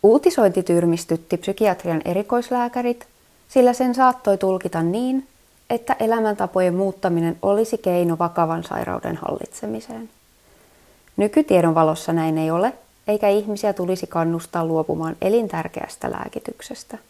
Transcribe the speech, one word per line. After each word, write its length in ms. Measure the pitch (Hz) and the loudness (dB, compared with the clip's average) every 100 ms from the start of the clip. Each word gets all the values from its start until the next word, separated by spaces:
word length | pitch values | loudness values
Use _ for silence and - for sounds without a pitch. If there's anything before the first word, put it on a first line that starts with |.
Uutisointi 600 | 202 254 359 339 208 180 | 8 6 4 4 2 2
tyrmistytti 720 | 180 170 170 170 - 165 - 208 | 0 2 2 0 -2 -4 -2 -4
psykiatrian 640 | 185 196 214 180 175 160 | -4 0 0 0 -2 -4
erikoislääkärit, 1000 | - 180 208 240 240 247 240 247 240 240 - _ _ _ _ | -2 -4 -2 -2 -2 -4 -2 -2 -4 -4 -10 _ _ _ _
sillä 240 | 262 247 | 4 4
sen 220 | 247 254 | 4 0
saattoi 440 | 247 262 254 - 196 | 4 2 2 0 2
tulkita 440 | 190 185 185 170 | 2 0 -2 -2
niin, 440 | 165 202 254 269 269 _ _ _ _ | -2 0 -2 -2 -6 _ _ _ _
että 260 | 240 233 226 | -6 -2 -2
elämäntapojen 760 | 220 226 220 208 190 190 180 | 0 2 0 -2 -2 0 0
muuttaminen 640 | 175 196 190 185 170 165 170 | 2 -2 -2 -2 0 0 0
olisi 360 | 190 202 226 226 | 0 2 0 -2
keino 400 | - 180 175 165 | 0 0 0 0
vakavan 460 | 175 170 165 165 | -2 0 -2 -2
sairauden 520 | 170 - - 180 - 170 | -6 -6 -6 -6 -6 -6
hallitsemiseen. 920 | - - - - 214 220 226 226 226 _ _ _ _ _ _ _ _ _ _ - | -6 -8 -10 -12 -10 -10 -12 -16 -16 _ _ _ _ _ _ _ _ _ _ -2
Nykytiedon 580 | 208 208 302 185 165 | 2 2 4 4 4
valossa 380 | 160 160 160 - | 4 2 2 -2
näin 260 | 165 160 156 | -2 0 0
ei 120 | 160 | 0
ole, 220 | 165 220 - _ _ - | 0 0 -4 _ _ -4
eikä 200 | 208 208 | 0 2
ihmisiä 440 | 202 208 202 214 | 2 0 -4 -2
tulisi 340 | 190 180 185 - | -2 -4 -4 -4
kannustaa 580 | 170 165 165 - 175 | -2 -2 -2 -4 -4
luopumaan 520 | 165 160 160 160 160 - | -2 0 0 -2 -4 -2
elintärkeästä 880 | 190 226 220 165 165 - - - - | 0 0 0 -6 -8 -10 -12 -10 -8
lääkityksestä. 880 | - - - - - - 247 - 226 _ | -8 -8 -10 -12 -14 -14 -16 -14 -18 _